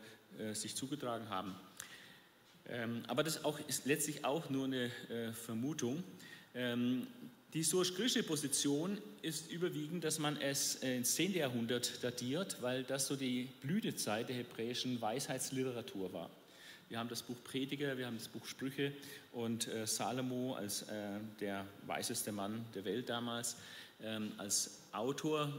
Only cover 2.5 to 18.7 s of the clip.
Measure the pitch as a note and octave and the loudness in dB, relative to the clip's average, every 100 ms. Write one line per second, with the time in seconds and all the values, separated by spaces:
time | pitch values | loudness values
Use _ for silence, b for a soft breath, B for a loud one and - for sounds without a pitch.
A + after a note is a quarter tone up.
2.5 | - - B2 A#2 A#2 A2 B2 D#3 D#3+ D3 | -18 -8 -2 0 -2 0 2 2 2 0
3.5 | D3+ - D3 B2+ D3 - D3+ B2 D#3 D#3+ | 0 -2 -2 4 4 2 2 2 2 2
4.5 | C3+ C3+ C3 A#2+ A#2+ - A#2 A2+ A2+ - | 0 2 2 0 -2 -4 -2 -2 -4 -4
5.5 | A2+ C3 D#3+ A#2+ D3 F#3 - B B B | 0 0 2 0 0 -4 -10 B B B
6.5 | B2 B2 A#2+ A#2+ B2+ - - - - - | -2 0 4 4 2 0 -8 -14 -16 -6
7.5 | D#3 D#3+ F#3 F3+ - B3 - G3 D3+ C3+ | 0 4 6 4 4 2 4 2 2 2
8.5 | - C#3+ C#3+ F3+ G#3 - - D#3 D#3+ - | 2 4 4 2 -2 -6 -6 -4 -4 -6
9.5 | E3 F3 D3 D3+ F3 D#3 D3+ D3 D3 C#3 | 0 0 0 -2 0 2 2 2 2 2
10.5 | C#3 - - C3 B2+ B2 - F3 F3+ C#3 | 2 2 2 2 2 4 4 4 4 4
11.5 | B2 A#2 B2 - - B2+ A#2+ B2 D3 G3 | 2 2 2 2 0 -2 0 0 0 0
12.5 | - B2 C3 B2+ C3+ - C#3 C3 B2 B2+ | 0 0 0 0 0 2 2 2 2 0
13.5 | - C3+ G3 G#3 - - G#2+ A#2+ B2 - | -4 2 2 2 0 0 2 0 -2 -4
14.5 | - A2+ B2 B2+ B2 A2 A#2+ - C3 - | -2 -2 0 0 2 2 0 0 -2 0
15.5 | C3+ C3 A#2+ A2 G2+ F#2 F2 - - - | 2 0 0 -4 -2 -2 -2 -6 -10 -20
16.5 | B B B B A#2 A#2 A#2 - A#2+ - | B B B B -4 -2 -4 -4 -6 -2
17.5 | C3+ C#3 C#3+ C#3+ B2+ B2 A2+ - B2 - | -2 0 0 0 0 -2 -4 -6 -8 -8
18.5 | - C3 | -4 -4